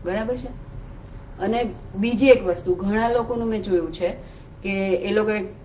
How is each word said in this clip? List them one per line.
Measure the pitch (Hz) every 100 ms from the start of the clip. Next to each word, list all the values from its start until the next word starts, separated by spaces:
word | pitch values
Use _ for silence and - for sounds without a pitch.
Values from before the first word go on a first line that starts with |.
બરાબર | 175 196 226 254
છે? | 269 - - - - - - - - -
અને | 196 233 226 - - 190
બીજી | 220 233 269
એક | 233
વસ્તુ, | 190 175 - 180
ઘણા | 196 214 233
લોકોનું | 240 233 240 226
મેં | 220
જોયું | 196 180 160
છે | - 180 - - - - -
કે | 196 196 196 185
એ | 202
લોકોએ | 208 214 214 190 -